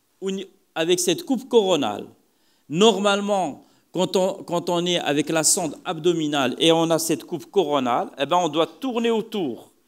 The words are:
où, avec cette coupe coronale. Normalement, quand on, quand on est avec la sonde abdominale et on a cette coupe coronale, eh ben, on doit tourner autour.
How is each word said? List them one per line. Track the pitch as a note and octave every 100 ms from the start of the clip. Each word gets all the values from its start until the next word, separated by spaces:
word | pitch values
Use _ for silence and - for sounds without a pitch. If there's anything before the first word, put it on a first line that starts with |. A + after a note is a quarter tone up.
| _ _
où, | F#3+ F#3+ F#3+ _ _ -
avec | E3 F3+
cette | F#3 F3
coupe | - B3 -
coronale. | A#3+ F#3+ E3 A#2 G2+ - _ _ _ _ _ -
Normalement, | D#3 A3 F#3+ G3+ G3+ G3+ G3 E3 B2 - _ _
quand | D#3+ F#3
on, | G3 F#3 -
quand | - E3+ F3
on | F3 F3
est | F3
avec | - D3 D3
la | D#3+
sonde | D3+ G3+ E3+ -
abdominale | - E3 E3+ E3 D3+ D3 B2 -
et | E3
on | E3 E3
a | D#3+
cette | - D#3
coupe | - E3 -
coronale, | G3+ D3+ C#3+ B2 C3 G#3+ -
eh | C#3
ben, | F3
on | E3+
doit | D3 D#3+
tourner | - C4 A#3 A#3
autour. | A3+ A3 G#3+ D3+ A2 - _